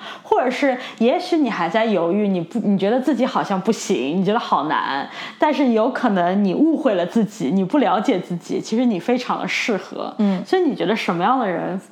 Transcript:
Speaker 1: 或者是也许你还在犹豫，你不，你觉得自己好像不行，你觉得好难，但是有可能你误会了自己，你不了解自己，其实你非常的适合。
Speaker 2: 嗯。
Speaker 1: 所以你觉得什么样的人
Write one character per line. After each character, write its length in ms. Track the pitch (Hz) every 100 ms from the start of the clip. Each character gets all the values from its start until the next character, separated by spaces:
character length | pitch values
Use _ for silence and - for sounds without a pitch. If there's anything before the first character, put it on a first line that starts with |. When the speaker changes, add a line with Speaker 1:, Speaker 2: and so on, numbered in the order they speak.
| - -
Speaker 1:
或 180 | - 427
者 60 | 254
是 300 | 254 277 254 - -
也 220 | 226 339
许 160 | 349 330
你 140 | 254
还 180 | 175 170
在 160 | 220
犹 260 | 226 190 170
豫， 180 | 185 208
你 120 | 185
不， 180 | 165 233
你 180 | 208 196
觉 100 | 190
得 100 | 254
自 160 | 262
己 120 | 233 254
好 160 | 208
像 180 | - 190
不 100 | 202
行， 460 | - - 180 131 175
你 80 |
觉 80 | 190
得 60 | 226
好 260 | - 170 147
难， 380 | 123 - 139 - - - -
但 140 | 311
是 160 | 285 269
有 200 | 220 240
可 200 | - 247
能 320 | 196 175 196
你 120 | 202
误 220 | 175 311 294
会 180 | -
了 100 | 202
自 180 | 175 233
己， 280 | 202 - 165
你 100 | 190
不 140 | 190 302
了 240 | 208 190
解 180 | 208 190
自 160 | - 175
己， 220 | - 185
其 160 | - 226
实 100 | 247
你 120 | 180
非 200 | 202 247
常 240 | 247 175
的 40 | 185
适 300 | - - 190
合。 380 | - - - -
Speaker 2:
嗯。 240 | 202 185 -
Speaker 1:
所 120 | 370
以 40 |
你 120 | 330
觉 120 | 190 170
得 100 | 220
什 180 | -
么 80 | 170
样 160 | 190 262
的 80 | 214
人 320 | 170 170 185 -